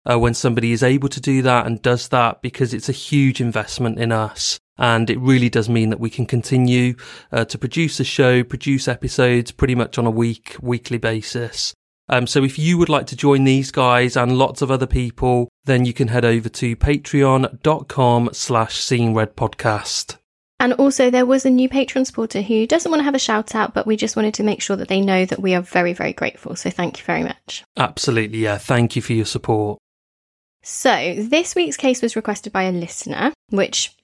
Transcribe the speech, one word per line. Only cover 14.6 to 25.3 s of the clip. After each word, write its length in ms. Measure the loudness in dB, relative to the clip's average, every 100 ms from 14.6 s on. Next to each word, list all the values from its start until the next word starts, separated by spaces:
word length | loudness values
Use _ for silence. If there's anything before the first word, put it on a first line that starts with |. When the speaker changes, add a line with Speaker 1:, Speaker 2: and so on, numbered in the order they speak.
Speaker 1:
of 100 | -2
other 160 | 0 0
people, 600 | -2 -4 -2 0 0 0 _
then 200 | 0 2
you 80 | 2
can 160 | 2 0
head 160 | 2
over 240 | 2 2 -2
to 260 | -4 -4
patreon 880 | 0 0 0 0 2 4 4 2 0
dot 240 | 0 0 -2
com 440 | 2 4 4 2
slash 480 | -4 -2 0 0 -4
seeing 340 | -2 0 2
red 220 | 2 0 -2
podcast. 800 | -6 -2 -2 -2 -4 -8 -8 -14 _ _ _ -2
Speaker 2:
And 140 | 0
also 360 | 2 2 4 4
there 160 | 4
was 220 | 4 2 4
a 40 |
new 180 | 2 2
Patreon 360 | 0 -2 -2
supporter 380 | -2 -4 -6 -4
who 240 | -2 0 2
doesn't 240 | 0 0
want 80 | 0
to 60 |
have 100 | 0
a 60 | 0
shout 340 | 0 -2 -2
out, 200 | -4 -4
but 120 | -2 -2
we 100 | -2
just 200 | -2 -2
wanted 180 | -2
to 80 | 0
make 180 | -2 -2
sure 140 | -4 -4
that 120 | -2
they 120 | 0
know 240 | 2 2
that 160 | 0